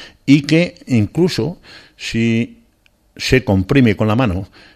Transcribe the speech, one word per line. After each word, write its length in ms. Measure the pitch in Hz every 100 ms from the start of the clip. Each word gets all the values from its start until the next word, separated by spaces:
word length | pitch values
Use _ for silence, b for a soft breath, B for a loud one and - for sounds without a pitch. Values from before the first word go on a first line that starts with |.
| B B -
y 160 | 147
que 340 | 139 160 175 - -
incluso 720 | 123 104 - 175 - 110 - B B B B
si 680 | - 113 113 113 120 - _ _ _ _ _ -
se 300 | - 123 -
comprime 500 | 98 95 139 120 95
con 120 | 107
la 80 | 107
mano 340 | 131 90 95 b b